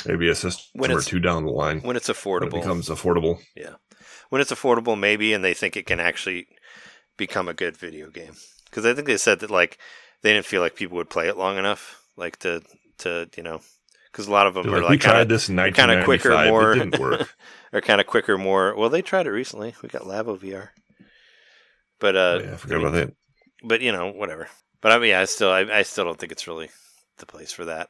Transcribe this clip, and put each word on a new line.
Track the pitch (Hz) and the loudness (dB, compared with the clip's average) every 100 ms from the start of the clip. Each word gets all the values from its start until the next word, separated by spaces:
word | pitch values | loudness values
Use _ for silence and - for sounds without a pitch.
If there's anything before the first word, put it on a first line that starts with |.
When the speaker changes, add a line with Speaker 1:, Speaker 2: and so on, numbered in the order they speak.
| - | -4
Speaker 1:
maybe | 87 82 | 0 0
a | |
system | 85 90 - - - | 0 -2 -8 -12 -4
Speaker 2:
When | 127 | -2
Speaker 1:
or | 82 | 0
Speaker 2:
it's, | - | -2
Speaker 1:
two | 92 | 0
down | 87 82 | 0 0
the | 78 | -2
line, | 67 76 78 | -2 -2 -2
Speaker 2:
when | 120 123 | -4 -4
it's | - | -4
Speaker 1:
when | 110 | -4
it | |
Speaker 2:
affordable. | 101 90 87 85 | -4 -2 -2 -4
Speaker 1:
becomes | 92 87 82 | -4 -4 -6
affordable. | 80 90 85 82 85 - | -4 0 0 0 -2 -8
Speaker 2:
Yeah. | - - - _ _ - - - | -20 -20 -20 _ _ -20 -20 -6
When | 131 | -4
it's | 143 | -4
affordable, | 120 135 117 117 104 | -2 0 0 0 0
maybe, | 101 107 107 | 0 0 0
and | 107 | 0
they | 92 | 0
think | 87 95 98 | -2 -4 -6
it | - | -4
can | 85 | -2
actually | 85 - - 90 - _ - - - - _ - | -2 -2 -6 -8 -10 _ -20 -20 -20 -20 _ -10
become | 98 101 90 | -6 -4 -6
a | |
good | 82 87 82 | -4 -6 -6
video | 87 78 76 | -14 -16 -18
game. | 82 80 76 - _ _ | -18 -20 -20 -20 _ _
'Cause | - 113 | -2 0
I | |
think | 127 147 | 0 0
they | 104 | 0
said | - 98 | 2 0
that, | 107 | 0
like, | 95 - - - - - _ | 0 0 -2 -20 -20 -20 _
they | 107 | 2
didn't | 107 - | 2 2
feel | 98 | 0
like | 85 | 0
people | - 92 87 | -2 -8 -6
would | 80 | -6
play | 90 85 | -2 -2
it | 101 | -2
long | 95 98 | -2 -2
enough, | 98 101 - - _ - | -2 -4 -8 -20 _ -12
like, | 87 - | -12 -8
to, | 92 85 - _ _ - | -6 -6 -8 _ _ -12
to, | 90 85 85 - | -8 -6 -8 -12
you | |
know, | 85 80 - _ _ _ _ | -12 -12 -14 _ _ _ _
'cause | - 101 | -14 0
a | |
lot | 101 98 | 2 2
of | 92 | 0
'em | |
Speaker 1:
They're | 90 | -2
Speaker 2:
are, | 87 | 0
Speaker 1:
like, | 87 | 2
"We | |
Speaker 2:
like, | 85 | 4
kinda, | 107 113 | 6 6
Speaker 1:
tried | 113 | 4
this | 113 - | 2 0
in | 92 | 0
Speaker 2:
kinda | 95 95 123 98 | 2 4 4 4
quicker, | 92 123 - | 4 4 4
Speaker 1:
nineteen | |
ninety-five. | 78 80 | 4 6
Speaker 2:
more | 110 110 | 6 6
Speaker 1:
It | 110 | 4
didn't | - 143 | 2 0
work." | 135 151 - - - | 0 0 -4 -10 -20
Speaker 2:
<laughs> | - - | -20 -6
or | 104 | -2
kinda | - 101 | 2 4
quicker, | - 113 - 98 | 4 2 2 0
more, | 95 95 95 104 | 2 2 2 2
well, | 117 | 0
they | 160 | 0
tried | 180 190 156 | 0 -2 0
it | |
recently. | 104 131 107 110 - | -4 -6 -10 -12 -12
We | - | -14
got | - | -12
Labo | - 98 113 95 | -8 -6 -6 -8
V | 95 | -10
R. | 95 101 _ _ _ _ _ _ _ _ _ _ _ _ _ | -12 -14 _ _ _ _ _ _ _ _ _ _ _ _ _
But, | 101 95 | 2 4
uh, | 90 87 | 4 2
Speaker 1:
Oh, | |
yeah, | - | -2
I | 92 | -12
forgot | - | -6
Speaker 2:
I | 82 | -2
mean, | 78 | 0
Speaker 1:
about | 82 139 | 0 -2
that. | - _ _ _ _ | -6 _ _ _ _
Speaker 2:
but, | 117 113 | -2 0
you | 123 | 0
know, | 95 90 | -2 -4
whatever. | 101 98 80 82 - _ _ | -6 -8 -8 -14 -18 _ _
But, | 110 | 4
I | 120 | 6
mean, | 117 | 6
yeah, | 95 | 4
I | |
still, | 95 - 98 | 2 0 2
I, | 95 | 2
I | 104 107 | 2 0
still | 95 - | 0 -2
don't | 87 82 | -4 -6
think | 82 | -10
it's | 80 - | -12 -12
really | 82 80 - _ _ _ - | -12 -14 -18 _ _ _ -20
the | - | -20
place | - 82 | -18 -16
for | - | -12
that. | 85 80 87 | -10 -8 -2